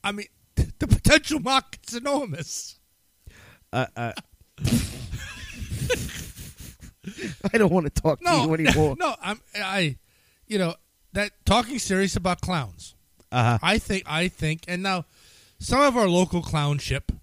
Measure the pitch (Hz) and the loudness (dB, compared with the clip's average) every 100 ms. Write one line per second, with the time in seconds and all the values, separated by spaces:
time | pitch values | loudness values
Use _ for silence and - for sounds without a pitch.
0 | 202 202 202 _ _ - - - - - | -6 -6 -12 _ _ 0 0 0 2 4
1 | - 302 - 294 220 269 - - - 233 | 8 6 6 -2 2 2 0 -18 -10 -6
2 | 277 285 247 151 151 - - - _ _ | 0 0 -2 -8 -8 -10 -12 -18 _ _
3 | _ _ - - - - _ 131 127 - | _ _ -20 -20 -20 -20 _ -4 -4 -6
4 | 117 - _ _ _ - - 233 - - | -10 -10 _ _ _ -6 0 0 0 -8
5 | - - - - - - - - - - | -10 -10 -12 -14 -14 -12 -8 -6 -4 -4
6 | - - - - - - - - - _ | -6 -10 -14 -16 -18 -18 -20 -20 -20 _
7 | 175 233 214 147 202 226 196 185 147 - | -16 -10 -10 -6 -2 2 4 4 0 -2
8 | 165 147 349 311 160 160 156 151 151 139 | 0 0 2 2 2 2 2 4 2 2
9 | 359 214 180 214 _ 208 190 196 160 123 | -4 -4 -8 -8 _ -8 -4 0 -2 -4
10 | _ _ _ _ _ 208 170 - _ _ | _ _ _ _ _ -2 -2 -4 _ _
11 | _ 190 208 _ - 277 233 262 - 190 | _ -6 -6 _ 2 4 2 -6 -2 0
12 | 196 190 180 175 - 170 113 85 - _ | 0 0 -2 -2 -2 -4 -4 -12 -20 _
13 | _ _ _ 123 117 117 165 214 - 190 | _ _ _ 2 4 4 2 0 0 -4
14 | - 156 180 - 156 160 - 180 196 185 | -2 -2 -2 -2 -4 -4 -6 -4 -2 -4
15 | - _ - - _ _ - 254 285 240 | -6 _ -20 -20 _ _ 0 4 4 4
16 | 196 175 185 175 160 156 147 143 - 135 | 4 4 2 0 -2 0 0 -2 -2 -4
17 | - - | -4 -8